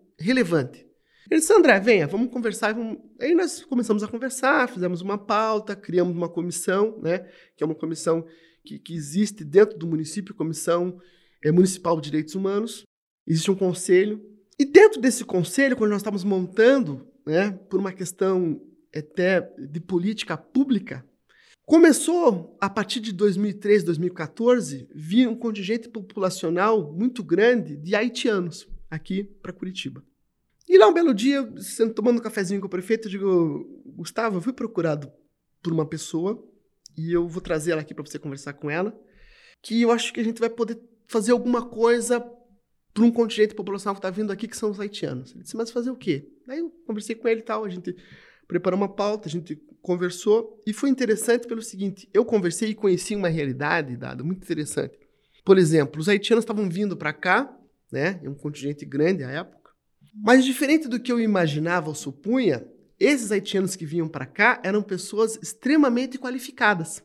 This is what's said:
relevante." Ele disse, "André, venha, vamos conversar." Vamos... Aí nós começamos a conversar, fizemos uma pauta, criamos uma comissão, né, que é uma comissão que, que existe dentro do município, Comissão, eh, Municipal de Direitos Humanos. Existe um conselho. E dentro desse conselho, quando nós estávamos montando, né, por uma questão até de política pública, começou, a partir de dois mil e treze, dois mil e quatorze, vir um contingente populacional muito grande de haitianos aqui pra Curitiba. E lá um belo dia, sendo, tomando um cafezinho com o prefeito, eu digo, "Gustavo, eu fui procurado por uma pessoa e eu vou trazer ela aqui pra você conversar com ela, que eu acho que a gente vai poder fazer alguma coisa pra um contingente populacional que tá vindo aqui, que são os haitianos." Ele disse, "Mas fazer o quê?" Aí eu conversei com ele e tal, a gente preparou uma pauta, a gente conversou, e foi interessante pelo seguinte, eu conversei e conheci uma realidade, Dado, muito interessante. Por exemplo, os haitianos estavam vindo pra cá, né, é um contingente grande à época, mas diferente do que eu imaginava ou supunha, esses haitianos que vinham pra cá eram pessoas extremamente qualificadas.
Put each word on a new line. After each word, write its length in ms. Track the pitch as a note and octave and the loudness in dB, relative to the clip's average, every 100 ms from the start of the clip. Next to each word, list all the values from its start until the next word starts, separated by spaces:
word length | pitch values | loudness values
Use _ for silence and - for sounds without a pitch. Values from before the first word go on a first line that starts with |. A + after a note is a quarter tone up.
| _ - | _ -6
relevante." 680 | F3 C4 E3+ D#3+ B2+ - _ _ _ _ G3+ | 0 0 2 0 -2 -10 _ _ _ _ -2
Ele 100 | D#4+ | 0
disse, 120 | - | 6
"André, 280 | G#4+ D#4 G3 | 8 8 6
venha, 260 | A3 G3+ D3 | 6 4 4
vamos 240 | G3 A#3+ | 0 -2
conversar." 440 | B3 A3+ F#3+ G#3+ | -2 -4 -2 -2
Vamos... 240 | A3+ A3+ - - - | -2 -6 -10 -14 -6
Aí 160 | C#4+ | 0
nós 300 | F4 F4 - | 2 0 -4
começamos 380 | - B3 A3 G#3+ | -4 -4 0 -2
a 60 | G#3 | -2
conversar, 600 | A#3 B3+ - C4 D4 B3 | -6 -8 -2 0 2 0
fizemos 320 | F#3 F3+ E3+ | -2 -4 -4
uma 160 | F#3+ G3+ | -4 -6
pauta, 580 | G3+ G#3+ A3 G#3+ G#3+ | -2 0 0 -2 -4
criamos 400 | G3 - F3 F3+ | -10 -2 0 0
uma 140 | E3+ E3+ | -2 -4
comissão, 720 | E3+ F3 - - F#3+ A3 A3+ | -4 -6 -4 -2 0 0 -2
né, 260 | D#3+ F#3 - - _ _ | -4 -4 -6 -20 _ _
que 80 | |
é 20 | D#3 | -4
uma 80 | |
comissão 520 | D#3 D#3+ D#3+ E3+ E3 E3 - _ _ | -4 -6 -4 -2 -2 -4 -16 _ _
que, 160 | - - | -20 -18
que 160 | - | -12
existe 500 | E3+ C#3+ F3+ G3+ - | -10 -4 0 0 -2
dentro 340 | D3+ F#3 G#3+ E3+ | 2 6 6 2
do 80 | E3 | -4
município, 480 | D#3+ D3+ G#3 F#3+ | -4 -4 -8 -10
Comissão, 680 | - D#3+ D#3+ F3 F3 F3+ F3+ - _ _ _ | -6 -6 -4 0 0 0 -6 -18 _ _ _
eh, 80 | D#3 | 2
Municipal 480 | F3 F#3 - E3 D#3+ | 4 4 2 -2 -2
de 120 | D3 | -2
Direitos 240 | D#3 D#3 | -4 -4
Humanos. 500 | F#3+ G3 G3+ A3+ - - _ _ _ - | -4 -2 -2 -4 -10 -20 _ _ _ -2
Existe 240 | D#3+ G3 | 0 0
um 60 | F#3+ | 0
conselho. 680 | F#3 - - F#3 G#3 G#3+ - - _ - | 0 -2 2 4 4 -2 -12 -20 _ -2
E 40 | |
dentro 360 | C#4 E4 G#4+ D4+ | 6 8 8 6
desse 240 | B3 - | 0 -2
conselho, 520 | - F#3 E3 - C4+ B3 | -2 -2 0 2 2 2
quando 140 | G#3+ | 0
nós 100 | G3+ | 0
estávamos 240 | G#3 G3+ | -4 -4
montando, 840 | G3+ F#3+ F3+ A3 A#3 C#4 E3 C3+ - _ | -2 -2 0 4 6 6 2 -6 -14 _
né, 280 | D3 E3 G3+ F#3 - | -2 0 0 -4 -4
por 80 | F#3 | -4
uma 140 | F#3+ | -4
questão 680 | F#3 F3+ - F#3+ F#3 E3+ D3+ - _ _ | -6 -10 -2 0 2 0 -4 -10 _ _
até 480 | D3+ D3+ - F3+ F3+ F3 - | -12 -8 -2 2 2 -2 -10
de 220 | C#3 E3 | -12 -12
política 580 | E3+ F3+ G3 A3 - D#3+ | -2 -2 0 -4 -8 -10
pública, 720 | - B3+ C#4 G3+ - C3+ - _ _ _ _ _ | -2 0 2 0 -2 -12 -16 _ _ _ _ _
começou, 920 | - E4 E4 - - F4 D4+ F#3 - _ | 2 8 8 6 2 2 2 2 -6 _
a 80 | G3 | -4
partir 300 | G#3+ G3 B3 | -2 -4 -6
de 140 | A3 | -8
dois 240 | F3 G#3 F3+ | 0 0 2
mil 140 | G#3 | -2
e 40 | |
treze, 300 | E3+ G3+ G#3 | -2 2 2
dois 140 | E3+ D#3 | 2 -2
mil 100 | F3+ | -4
e 40 | |
quatorze, 760 | F3+ D#3 - A#3 B3 D3+ C3+ B2+ | -6 -10 0 4 4 2 -10 -14
vir 360 | D3+ D#3 A3+ C4 | -16 0 2 2
um 80 | A3+ | 0
contingente 520 | A#3 G3+ F#3 A3+ - | -6 -6 -4 -4 -6
populacional 1040 | A3 F#3 G#3 F#3 F#3 E3 F3 G#3 A3 D3 | -14 -12 -4 -4 -2 -2 0 2 0 -2
muito 300 | E3 B3 B3 | -4 -4 -4
grande 540 | D#3 F3 A#3 A#3+ D3+ D3 | -2 2 4 2 -2 -10
de 180 | E3 | -4
haitianos 760 | G#3 A#3 A#3+ A#3+ G3 F3 - - - - | -2 -2 -2 -2 -2 -4 -10 -14 -16 -12
aqui 320 | D#3 - F#3+ | -12 -6 -6
pra 300 | G3+ - F3 | -8 -14 -18
Curitiba. 500 | F#3 F#3 F#3 C#3+ B2+ - _ _ _ _ _ - | -12 -12 -10 -12 -14 -20 _ _ _ _ _ 6
E 80 | F#4+ | 8
lá 120 | G#4 | 10
um 40 | |
belo 220 | E4+ E4 | 8 2
dia, 340 | G3+ C4 C#4 A3+ - | 2 2 0 -2 -10
sendo, 360 | G3 - A3+ | -12 -2 -2
tomando 240 | A3+ A#3 A#3 | 2 2 2
um 40 | |
cafezinho 380 | A3 G#3+ F#3 G3+ | -2 -4 -4 -4
com 60 | F#3+ | -4
o 40 | |
prefeito, 360 | F3+ F#3 A3+ G#3+ | -6 -2 -2 -2
eu 40 | |
digo, 720 | F#3+ G3 F3+ D#3+ D3 - - - | -4 2 2 2 -2 -10 -18 -20
"Gustavo, 520 | E3+ E3 - A3+ F#3 | -16 -10 -4 -4 -2
eu 40 | |
fui 100 | A3+ | -6
procurado 600 | B3+ A3+ F#3 E3 D3+ C#3 _ _ _ _ _ | -6 -6 -2 -2 -4 -8 _ _ _ _ _
por 100 | F3 | -4
uma 140 | D#3+ D3+ | -2 -4
pessoa 580 | D#3+ - D#3+ F#3 A3+ - _ _ _ _ D#3 | -6 -6 -4 -4 -6 -12 _ _ _ _ -10
e 160 | E3 | -2
eu 160 | F3 E3+ | -2 -2
vou 120 | F3 | -6
trazer 300 | - D#3+ D#3+ | -4 -4 -2
ela 120 | D#3+ | -4
aqui 120 | D3+ | -6
pra 100 | - | -12
você 140 | C#3+ C#3+ | -12 -12
conversar 360 | D3 C3+ C#3+ | -10 -10 -12
com 140 | C#3+ D3 | -10 -6
ela, 300 | D#3+ - - _ _ - _ _ _ | -4 -4 -8 _ _ -20 _ _ _
que 200 | - A#3 | -4 2
eu 100 | A#3 | 4
acho 200 | A#3 - | 2 -2
que 60 | - | -4
a 60 | |
gente 160 | A3+ A3+ | -4 -2
vai 100 | A3+ | -4
poder 300 | A#3 A3+ A3+ - _ _ | -2 -6 -6 -16 _ _
fazer 240 | A3+ G#3 | -2 2
alguma 340 | A#3+ A#3+ A#3+ | 2 2 -2
coisa 560 | A#3+ G#3+ A#3 A#3+ A#3 A#3+ A#3+ - _ _ _ _ _ | -2 0 2 2 0 -2 -4 -16 _ _ _ _ _
pra 100 | G#3 | 2
um 80 | A#3 | 4
contingente 420 | A#3 A3+ G#3+ G#3+ | 4 0 2 0
populacional 400 | G#3+ G3 G3 G3+ | 0 -8 -6 -6
que 60 | G3 | -4
tá 100 | F#3+ | -6
vindo 220 | F#3 G#3 | -4 -6
aqui, 160 | F#3+ A3+ | -6 -10
que 80 | - | -6
são 140 | G#3+ | -6
os 100 | G3 | -6
haitianos." 520 | G3+ G#3 D3 B2+ B2+ | -10 -8 -8 -8 -12
Ele 100 | - | -20
disse, 140 | - A3+ | -12 -8
"Mas 140 | A#3 | -6
fazer 200 | A#3+ B3 | -6 -6
o 60 | B3+ | -6
quê?" 320 | F#3+ C#3 - _ - | -4 -4 -6 _ -12
Aí 100 | D4+ | -8
eu 120 | E4+ - - | -8 -10 -8
conversei 280 | G#3+ G#3 | -8 -6
com 140 | A3+ A#3 | -4 -2
ele 120 | A3+ | -2
e 40 | |
tal, 200 | A3+ G#3+ | -2 -6
a 40 | G#3 | -6
gente 260 | F3+ F3+ F3+ - - - _ - | -8 -10 -12 -18 -20 -20 _ -6
preparou 280 | E3+ F#3 F#3 | -4 -2 -2
uma 120 | G3 | -2
pauta, 400 | G3 G#3 G#3+ E3+ | -2 -2 -4 -6
a 20 | |
gente 240 | E3+ D#3+ D3+ _ _ | -8 -8 -14 _ _
conversou, 800 | - F3+ F3+ F3+ G#3+ A3 A3 - A3 | -4 -2 -2 -2 2 2 0 -8 -8
e 60 | |
foi 180 | G#3 C#4+ | -2 0
interessante 560 | C4 A#3 A3 A#3+ A#3+ A#3+ | 2 0 0 2 0 -2
pelo 160 | A3+ | -10
seguinte, 460 | - F#3+ G3 G3 - | -10 -8 -8 -8 -2
eu 120 | G3+ | 0
conversei 460 | A#3+ G#3+ F3 E3 A3 | 2 0 0 -2 -4
e 40 | |
conheci 400 | G#3+ G3+ F3+ - | 0 0 0 0
uma 140 | G#3 F3 | -2 -2
realidade, 680 | D#3+ C#3 B2+ D3 E3+ C3+ B2 | -2 -4 -4 -2 -2 -2 -8
Dado, 280 | C3 B2+ | -10 -8
muito 180 | D#3 F#3+ | -6 -6
interessante. 560 | - D#3 D3 C#3+ C#3 - _ _ _ _ | -6 -6 -4 -4 -6 -10 _ _ _ _
Por 120 | F#3 F#3+ | 6 6
exemplo, 440 | D#3+ D#3+ C3+ D#3 | 8 4 2 -2
os 80 | E3 | 0
haitianos 340 | G3+ G3+ A#3 | 0 2 2
estavam 260 | A#3 G#3+ F#3+ | 2 -4 -4
vindo 280 | F3 G#3 E3 | -2 -4 -4
pra 160 | D3+ | -6
cá, 440 | D3+ F3+ G#3+ C#4 - _ _ _ | -4 0 2 0 -10 _ _ _
né, 280 | C3+ E3 F3+ | -4 -4 -4
é 40 | C#3+ | -10
um 60 | |
contingente 500 | C#3+ D3 D3 C#3 D3 | -10 -10 -8 -8 -8
grande 380 | D3 C#3 E3 F3+ | -8 0 0 0
à 80 | B2+ | -6
época, 400 | D3 - _ _ _ _ _ _ | -10 -12 _ _ _ _ _ _
mas 300 | G#3+ G#3 C4 | -2 6 6
diferente 440 | C4 B3+ C#4 D#4 C#4 | 6 0 2 2 2
do 100 | A#3+ | -6
que 140 | - | -2
eu 80 | A#3+ | 0
imaginava 680 | A3 G3 D#3+ D3+ E3 F3+ D#3 | 2 2 2 0 -2 -2 -4
ou 60 | |
supunha, 720 | D3 C#3 - G3+ C4 G3+ A#2 - - _ _ | -8 -10 -8 -2 2 2 0 -4 -20 _ _
esses 320 | A#3+ C#4 G#3 | 2 2 0
haitianos 460 | G3+ G3 F#3+ F#3+ - | -2 0 -2 -2 -4
que 100 | D3+ | -6
vinham 220 | E3+ D#3+ | -4 -4
pra 180 | C#3+ C3 | -6 -8
cá 340 | - A#3 A#3+ | 2 4 4
eram 180 | F#3+ G#3 | 0 -2
pessoas 560 | G3+ F#3 - G#3 A3+ - | -2 -6 -4 -2 -2 -2
extremamente 800 | - - B3+ D#4 C4+ A#3+ C4 B3+ | -12 -6 2 4 4 2 -2 -6
qualificadas. 840 | B3+ B3+ - - G#3+ F3+ E3 - | -10 -10 -12 0 2 2 -4 -12